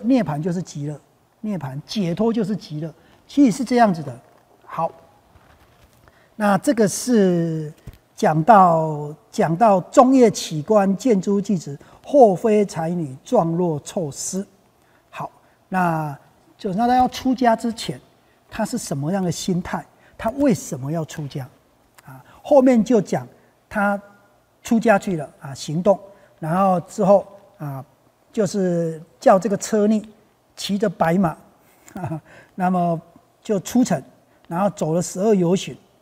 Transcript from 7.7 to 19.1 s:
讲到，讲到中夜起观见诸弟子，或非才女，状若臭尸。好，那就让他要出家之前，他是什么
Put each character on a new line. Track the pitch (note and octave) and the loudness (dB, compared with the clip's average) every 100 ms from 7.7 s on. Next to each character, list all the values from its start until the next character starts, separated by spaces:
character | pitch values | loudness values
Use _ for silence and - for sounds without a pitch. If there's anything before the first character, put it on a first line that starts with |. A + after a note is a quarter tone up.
| - - - _ - | -12 -20 -20 _ -2
讲 | G3+ D#3 | 0 2
到， | D#3 G3+ F3+ E3 D#3+ D3+ D3 D#3 _ | 6 8 6 4 0 -4 -10 -14 _
讲 | - E3 | -4 -2
到 | E3 A3+ F#3+ | 2 4 4
中 | - C#4+ B3+ | 2 4 6
夜 | C4+ A#3 | 6 4
起 | - - D#3 | 2 -6 -6
观 | D3 G#3+ G3 F#3+ | 0 2 2 0
见 | C4 G3 | 0 0
诸 | F#3+ G3+ | 0 -2
弟 | F#3+ F#3 | -2 -4
子， | D3+ C#3 - - | -4 -14 -16 -20
或 | - D4 A3+ | 0 6 6
非 | F3 A3+ G#3+ | 6 0 2
才 | G3+ - E3 | 0 -2 -4
女， | F3 D3 C3 | -4 -6 -10
状 | - A#3+ E3 | -2 0 0
若 | E3+ F3+ D3 | 0 -2 -4
臭 | - G#3 D3+ | -6 -8 -8
尸。 | - - F#3 G3+ _ _ _ _ _ _ | -8 -10 -8 -10 _ _ _ _ _ _
好， | - - _ _ _ _ | -14 -14 _ _ _ _
那 | F#3 F3+ D#3+ D3+ C#3+ _ _ _ - | -2 0 0 -4 -10 _ _ _ -10
就 | G#3+ | -6
让 | F#3 A#3+ | -2 2
他 | |
要 | B3+ B3+ | 2 2
出 | - B3+ | 0 -4
家 | B3 A#3+ A3+ | 0 2 0
之 | A#3 | -2
前， | A3 - B2+ - _ _ _ _ | -8 -8 -10 -14 _ _ _ _
他 | - | -8
是 | G#3+ A#3 | -6 -6
什 | - C#3+ | -6 -6
么 | D3 | -4